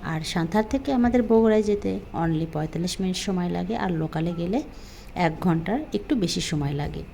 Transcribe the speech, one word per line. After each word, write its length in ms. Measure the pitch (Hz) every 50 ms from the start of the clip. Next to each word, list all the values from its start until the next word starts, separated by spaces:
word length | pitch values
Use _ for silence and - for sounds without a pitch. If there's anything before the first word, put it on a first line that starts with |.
| - 156 160
আর 80 | 156 156 - -
সান্তাহার 340 | 180 165 165 170 214 220 220 -
থেকে 160 | 269 269 - 277 247
আমাদের 220 | 240 240 233 247 233 214
বগুড়ায় 340 | 226 226 226 220 214 214 214 208
যেতে 200 | 208 202 - 196 190 196 - - - - 165
only 240 | 165 165 156 160 160 160
পঁয়তাল্লিশ 400 | 156 156 156 - 160 170 180 - -
মিনিট 180 | 190 185 185 185 -
সময় 240 | - 196 185 175 175 175
লাগে, 180 | 175 180 180 226 - -
আর 60 | 190 175 160
লোকালে 320 | 160 156 - 165 165 170 175 165
গেলে 180 | 170 175 196 262 311 - - - - - - - - - - - 180
এক 60 | 165 151 156 -
ঘন্টার 320 | 180 165 165 165 180 208 269 311 - - 202
একটু 140 | - - 311 247 190
বেশি 200 | 165 - 180 165 -
সময় 240 | - 151 143 143 143 143
লাগে। 220 | 143 - - - 151 -